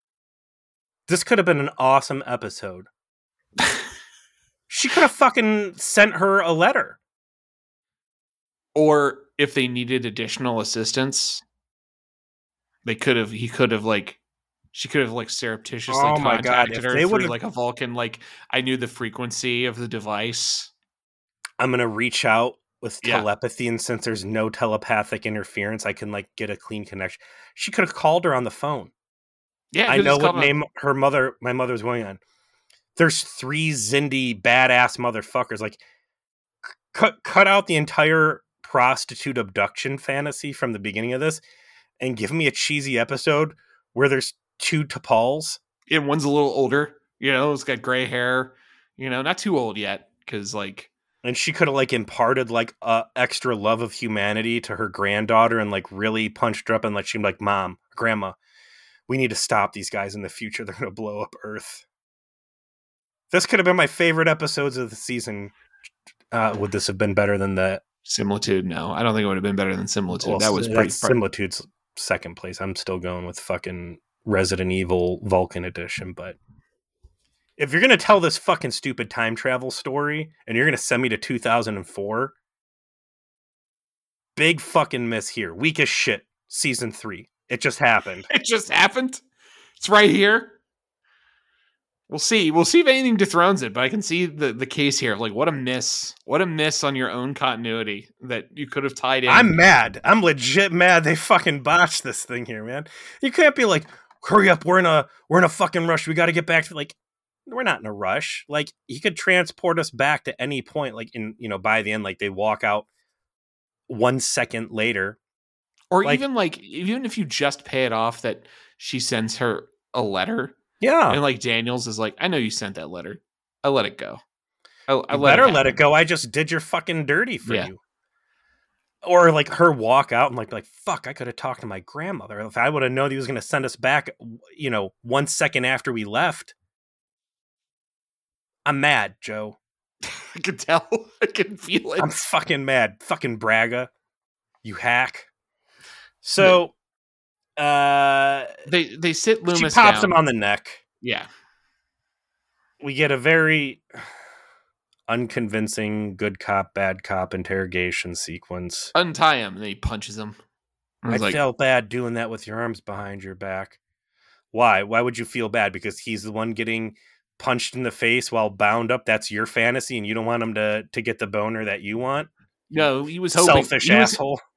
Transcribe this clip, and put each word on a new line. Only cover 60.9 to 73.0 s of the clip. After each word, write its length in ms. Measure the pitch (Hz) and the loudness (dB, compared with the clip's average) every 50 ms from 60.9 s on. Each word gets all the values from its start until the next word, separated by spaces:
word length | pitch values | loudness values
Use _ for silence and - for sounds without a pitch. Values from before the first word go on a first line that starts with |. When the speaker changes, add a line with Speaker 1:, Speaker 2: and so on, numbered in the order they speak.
Speaker 1:
blow 300 | 104 110 110 104 104 104 | -10 -10 -10 -10 -8 -8
up 140 | 104 - - - - | -10 -12 -12 -18 -16
Earth." 400 | 107 107 107 - - - - _ _ _ _ _ _ _ _ _ _ _ _ _ _ _ _ _ _ _ _ _ _ _ _ _ _ _ _ _ - - | -14 -14 -12 -14 -14 -18 -18 _ _ _ _ _ _ _ _ _ _ _ _ _ _ _ _ _ _ _ _ _ _ _ _ _ _ _ _ _ 0 0
This 120 | 180 - | 0 0
could 140 | - 247 190 | 2 2 2
have 60 | 180 | 4
been 100 | 180 180 | 4 4
my 140 | 180 151 135 | 4 2 2
favorite 400 | - - 170 170 160 160 160 160 | 2 0 2 2 2 2 2 2
episodes 480 | 156 160 156 147 - 151 143 139 123 | 2 0 -2 -4 -4 -2 -4 -4 -2
of 120 | 127 123 110 | -4 -6 -6
the 60 | 107 | -8
season. 560 | - - - 123 120 113 117 104 101 101 101 _ _ _ _ _ _ _ - _ _ _ - _ _ _ - | -12 -10 -8 -6 -6 -6 -8 -10 -10 -10 -12 _ _ _ _ _ _ _ -20 _ _ _ -20 _ _ _ -6
Uh, 240 | - 117 113 110 104 101 | -2 0 0 0 0 -2
would 100 | 101 101 | -4 -2
this 160 | 101 101 - | -2 -4 -4
have 100 | - 98 | -4 -2
been 160 | 95 107 101 95 | 0 0 0 2
better 240 | 101 101 101 101 | 2 2 2 2
than 200 | 95 98 98 95 | 0 0 -2 0
the 260 | 92 92 95 95 - _ _ _ _ _ | 0 0 0 -2 -4 _ _ _ _ _
Speaker 2:
Similitude? 600 | - - - 107 101 101 104 - 107 98 95 92 | -8 -4 -2 -2 -2 -2 -2 0 0 0 0 0
No, 280 | 90 80 80 80 90 92 | -2 -6 -6 -6 -6 -4
I 100 | - 117 | -2 0
don't 120 | 117 107 | 0 0
think 100 | 110 104 | 0 0
it 20 | |
would 100 | 101 95 | 0 -2
have 60 | 95 95 | -2 -2
been 140 | 101 98 | -2 0
better 180 | 98 98 95 92 | 0 0 -2 -2
than 140 | 95 98 - | -4 -4 -4
Similitude. 420 | - 104 98 90 90 - - 92 | -4 -4 -4 -4 -4 -6 -4 -4
Speaker 1:
Well, 80 | 98 95 | -2 0
Speaker 2:
That 140 | 107 110 101 | 2 2 2
was 160 | 92 117 113 | 0 -2 0
Speaker 1:
s-, 60 | 110 | 0
Speaker 2:
pretty 160 | 113 107 87 | 0 0 0
Speaker 1:
that's 100 | - - | -2 -2
Speaker 2:
fr- 60 | - - | 0 0
Speaker 1:
Similitude's 580 | 127 117 101 95 - - 101 90 - - - _ _ _ _ _ _ | 2 2 0 -2 -4 -4 -6 -6 -6 -10 -14 _ _ _ _ _ _
second 400 | - - - 92 87 - 85 85 | -12 -4 -4 -4 -4 -4 -12 -16
place. 240 | - - 92 90 - | -14 -14 -14 -10 -8
I'm 160 | 95 95 92 | -8 -8 -6
still 240 | - - - 92 92 | -8 -6 -6 -6 -6